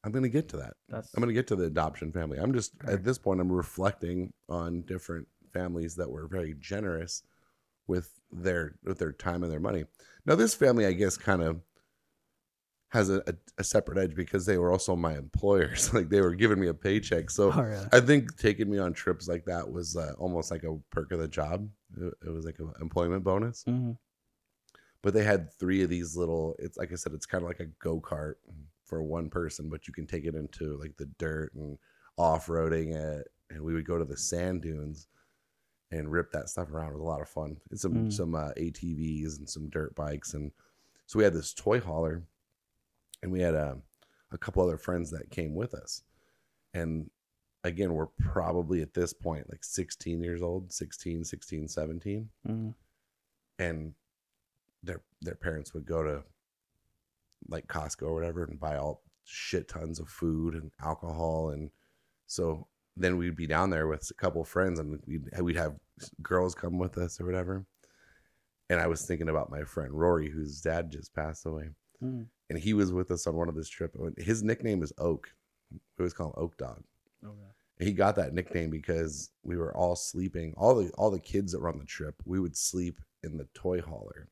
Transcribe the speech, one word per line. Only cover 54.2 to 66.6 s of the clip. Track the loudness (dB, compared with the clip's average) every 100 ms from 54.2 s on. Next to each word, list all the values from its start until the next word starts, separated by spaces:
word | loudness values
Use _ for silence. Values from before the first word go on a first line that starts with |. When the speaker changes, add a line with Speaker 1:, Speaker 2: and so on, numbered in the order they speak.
| _ _ _ _ _ _
Speaker 1:
their, | -10 -10 _ _
their | -10 -6
parents | -4 -4 -8
would | -12 -4
go | -2
to, | 0 -2 -8 _ _ _ _ _ _ _ _ _ _ _ -10
like, | -10 -6
Costco | -6 -6 -6 -4
or |
whatever | -2 -2 -4
and | -6 -6
buy | -4 -2
all | -4 -6 _ _
shit | -16 -12 -4 -4 -4
tons | -8 -8 -8
of | -10
food | -4 0 2 0
and | -2 -10 _
alcohol. | -6 -4 -4 -2 0 0 -2
And | -4 -8 _ _ _ _ _ _
so | -2 0 -2 -6 _ _ -2
then | 0 2
we'd | 0 -2
be | 0
down | 2 4
there | 2 0
with | -2 -6
a |
couple | -2 0 0
of | -2
friends, | 2 2 2
and | -4 -6 -6
we'd, | -8 -6 -2
we'd | 0 2
have | 0 -4 _ -20 -18 -14
girls | 0 2 2
come | 0